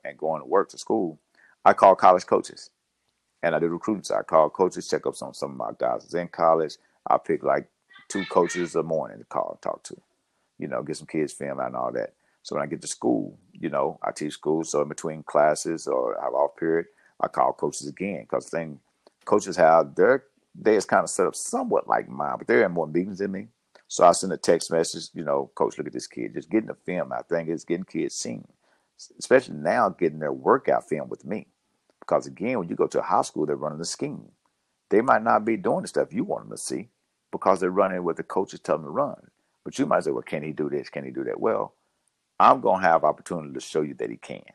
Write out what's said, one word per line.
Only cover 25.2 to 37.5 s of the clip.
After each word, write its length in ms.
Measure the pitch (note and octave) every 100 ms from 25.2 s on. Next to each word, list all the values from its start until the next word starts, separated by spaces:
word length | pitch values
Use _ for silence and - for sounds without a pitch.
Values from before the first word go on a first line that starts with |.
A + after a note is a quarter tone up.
know, 260 | D#2 C#2 C2+ -
"Coach, 200 | A#1 -
look 120 | C#2+
at 40 |
this 140 | B1+ -
kid." 280 | - A1
Just 140 | B1+ D2+
getting 200 | A2 -
the 60 |
film 380 | - - F2+ C2
out. 160 | A#1+ -
Thing 200 | E2+ D#2+
is 160 | E2
getting 200 | - F2
kids 300 | F#2 E2 D2+
seen, 320 | - - - - _ _ _ _ _ - -
especially 380 | - B2+ - D#2
now 320 | D#2 A2+ G#2
getting 320 | F2 E2+ D#2
their 120 | D2+
workout 560 | C2+ C#2 B2+ - B1+ -
film 200 | D#2 B1+
with 160 | -
me. 240 | C2+ G#2 - _ _ _ _ _
Because 300 | - D2+ C#2
again, 320 | C2 G2+ B2+
when 80 | F2
you 80 | -
go 100 | D2
to 140 | C2
a 20 |
high 200 | - G2
school, 240 | C3+ - D2+
they're 100 | C#2+
running 220 | D2+ D2+
the 60 |
scheme. 460 | E2+ - C#3+ C3+ - _ _ _ _ _ -
They 120 | G2
might 220 | B2+ A#2
not 220 | A2+ A2+
be 120 | G#2+ A2
doing 260 | G2+ D#3+
the 60 | F#3
stuff 240 | - C#2
you 100 | E2+
want 220 | G3 B1+
them 120 | G#1+ A1
to 60 |
see 280 | - C2 - _ _ _ _
because 280 | G2+ -